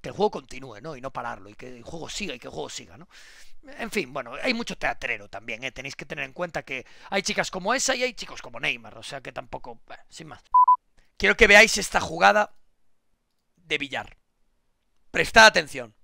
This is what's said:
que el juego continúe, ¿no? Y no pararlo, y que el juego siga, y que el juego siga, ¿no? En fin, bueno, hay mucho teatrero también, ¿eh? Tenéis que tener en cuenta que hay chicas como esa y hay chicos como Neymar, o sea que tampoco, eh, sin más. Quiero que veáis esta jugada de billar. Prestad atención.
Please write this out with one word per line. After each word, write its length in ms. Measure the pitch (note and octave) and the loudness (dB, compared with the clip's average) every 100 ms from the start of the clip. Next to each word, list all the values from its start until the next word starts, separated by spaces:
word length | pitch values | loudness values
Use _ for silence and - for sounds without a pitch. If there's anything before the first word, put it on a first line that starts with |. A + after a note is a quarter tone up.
que 80 | C#3+ | -12
el 60 | |
juego 180 | B2 G#3 | 0 0
continúe, 480 | G3 C3 - C3+ G#2 | 0 -12 -16 -14 -14
¿no? 160 | C#3+ C#3 | -14 -10
Y 40 | |
no 120 | C3 | -10
pararlo, 360 | B2+ A#2+ A2+ G2 | -8 -8 -10 -14
y 60 | |
que 140 | A2 B2+ | -18 -18
el 160 | B2 | -16
juego 240 | A#2 - C#3 | -14 -12 -10
siga, 260 | - G3 | -8 -8
y 60 | B2+ | -8
que 80 | C3+ | -12
el 40 | |
juego 160 | B2+ C#3 | -10 -10
siga, 280 | - G#2+ G2 | -12 -16 -20
¿no? 120 | F3 - - - - - C4+ - | -20 -20 -20 -20 -16 -14 -16 -12
En 140 | A3+ | -6
fin, 200 | A3 C3 | -6 -6
bueno, 200 | C#3 A#2 C3+ | -8 -10 -6
hay 100 | C4 | -4
mucho 220 | A#3 A#3 F#3+ | -4 -4 -4
teatrero 520 | C#3+ - B2+ A2+ G2+ | -4 -4 -6 -6 -8
también, 340 | G2+ A2+ A2 | -16 -12 -10
¿eh? 80 | C3 | -10
Tenéis 240 | - C3+ | -10 -14
que 100 | - | -14
tener 200 | D#3+ D#3 | -12 -10
en 80 | C3+ | -10
cuenta 320 | - F3 D#3 | -8 -8 -8
que 200 | - C3+ - - - | -8 -12 -12 -20 -6
hay 120 | G3 | -4
chicas 300 | G3+ G3 F3 | -2 -2 -4
como 200 | F#3 F3+ | -4 -2
esa 220 | C4 C4 | -2 0
y 80 | B3+ | 0
hay 120 | B3+ | -2
chicos 280 | - F#3+ B2+ | -4 -12 -12
como 160 | - A#2+ | -14 -6
Neymar, 400 | D3 B2 G#2+ G#2+ | -4 -4 -8 -16
o 40 | |
sea 160 | A2 C#3 | -12 -12
que 100 | C3 | -10
tampoco, 500 | B2+ B2+ C3+ - A#2 - | -12 -10 -12 -12 -16 -18
eh, 60 | - - | -20 -20
sin 180 | - D#3+ | -18 -18
más. 160 | - _ B5 B5+ B5 _ _ _ _ | -18 _ 6 6 4 _ _ _ _
Quiero 200 | F#3+ G3+ | 2 6
que 100 | G#3+ | 10
veáis 320 | G3+ A3 - | 10 10 4
esta 220 | F#3 F#3+ | 0 -2
jugada 560 | F3+ E3 F#3+ G#3 G#3 - - _ _ _ _ _ _ _ _ | -2 4 6 6 0 -6 -20 _ _ _ _ _ _ _ _
de 240 | _ _ D3+ | _ _ -6
billar. 380 | C#3+ B2+ G#2+ - _ _ _ _ _ _ _ _ - | -4 -8 -10 -16 _ _ _ _ _ _ _ _ -6
Prestad 340 | - E3 A3+ A3 | -2 4 10 10
atención. 480 | F#3+ D3+ C3+ A#2 _ | 8 -2 -8 -12 _